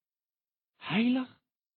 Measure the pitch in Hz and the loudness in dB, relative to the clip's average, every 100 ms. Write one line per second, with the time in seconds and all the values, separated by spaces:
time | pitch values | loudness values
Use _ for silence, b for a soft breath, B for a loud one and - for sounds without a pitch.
0 | _ _ _ _ _ _ _ _ - 190 | _ _ _ _ _ _ _ _ -4 0
1 | 240 254 254 - _ _ _ | 2 0 -4 -14 _ _ _